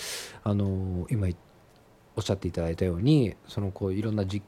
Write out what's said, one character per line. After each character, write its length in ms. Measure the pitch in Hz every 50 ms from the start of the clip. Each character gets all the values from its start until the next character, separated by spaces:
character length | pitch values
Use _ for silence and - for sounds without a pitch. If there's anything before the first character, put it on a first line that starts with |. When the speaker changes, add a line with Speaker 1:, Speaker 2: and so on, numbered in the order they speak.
| - - - - - - - - -
Speaker 1:
は 80 | 104
い。 20 | 101
Speaker 2:
あ 20 |
の、 520 | 101 101 98 95 95 95 92 90 90 85 -
今 180 | 131 107 95 90 87 - - - - - - - - - - - - - - - -
お 20 | -
っ 40 | -
し 80 | -
ゃ 20 | 101
っ 40 |
て 100 | 92 -
い 40 | 90
た 120 | 80 85 85
だ 60 | 82
い 60 | 85
た 80 | - 95
よ 120 | 92 85
う 60 | 87
に、 340 | 107 139 156 147 123 92 - - -
そ 140 | - - 104
の、 100 | 101 98
こ 160 | 98 - 104
う、 60 | 95 95
い 80 | 101
ろ 100 | 107 110
ん 40 | 107
な 100 | 104 98
実 180 | 95 98 101 -